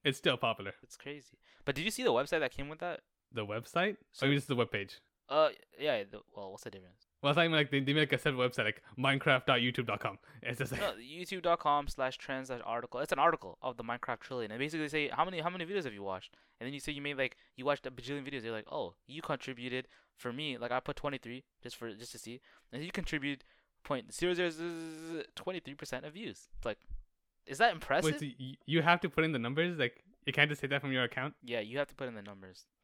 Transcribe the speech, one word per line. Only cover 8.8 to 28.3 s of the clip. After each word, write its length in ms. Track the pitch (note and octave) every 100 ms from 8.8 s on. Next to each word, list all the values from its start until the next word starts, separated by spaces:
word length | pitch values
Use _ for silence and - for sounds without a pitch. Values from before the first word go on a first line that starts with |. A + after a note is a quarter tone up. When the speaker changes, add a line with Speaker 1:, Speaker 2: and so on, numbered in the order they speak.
| - -
Speaker 1:
minecraft 460 | C3 C3+ D3+ C3
dot 160 | - B2+
youtube 260 | B2 B2 A#2
dot 140 | G#2
com. 180 | - G2 - A#2
It's 160 | - A#2+
just 140 | C3
like 80 | B2+
Speaker 2:
No, 140 | G3+
youtube 480 | G#2 B2 D#3+ F3 F#3+
dot 160 | F3 E3+
com 300 | D3+ C#3+ C#3+
slash 280 | - C3 -
trends 320 | - C3 C3
slash 120 | A#2+
article. 360 | - A#2 A#2+ A#2+
It's 120 | D3+
an 60 | D3+
article 400 | D#3+ D#3+ F#2+ -
of 160 | C3 A#2+
the 80 |
Minecraft 360 | A#2 A#2+ - A#2+
trillion. 300 | - B2+ A2
And 80 | A2
basically 280 | C#3+ D#3+ D3+
they 20 |
say, 200 | D3+ C#3+
"How 160 | - E3+
many, 140 | F3+
how 100 | D#3+
many 160 | F#3 E3
videos 180 | G3+
have 80 | C#3+
you 100 | G2+
watched?" 320 | G2 F#2+ - _ _ -
And 80 | B2
then 60 |
you 80 | C#3
say 120 | C#3
you 100 | C#3+
made, 160 | C#3+ C#3
like, 180 | C3 - _ -
you 80 | C3
watched 200 | C#3 C3+
a 40 |
bajillion 340 | B2+ A#2+ C#3+ C3+
videos. 160 | C#3+
They're 100 | A2+
like, 140 | A2+ -
"Oh, 220 | D3+ F#2+ - -
you 140 | C#3+
contributed," 680 | - C#3 - B2 B2 B2+ B2+ _ _ -
for 160 | B2
me, 260 | B2 D3+ B2
like, 120 | A#2+
I 100 | B2
put 160 | - C#3+
twenty-three 480 | D3 C3+ A2+ B2 - _
just 140 | B2 -
for, 160 | A#2
just 200 | G#2 A#2+
to 60 | A#2
see. 220 | - A#2+ - - _
And 120 | -
you 60 | E3
contribute 540 | G3 F3 D#3 C#3 C#3 - _ _ _
point 280 | - C3+ -
zero 220 | - F3+
zero 160 | F3 F3+
zero 200 | D#3 E3+ E3 E3 D#3+ D#3+
zero 120 | E3 - -
twenty-three 380 | - F#3 C3
percent 300 | C#3+ D#3 B2+
of 100 | D3
views. 340 | E3 G#3+ G2+ - -
It's 100 | A#2
like, 120 | G#2 - - - _ _ _ -
is 120 | C#3
that 140 | A3+
impressive? 400 | E3 - C#3+ D#3+
Speaker 1:
Wait, 80 | D3+
so 60 | D3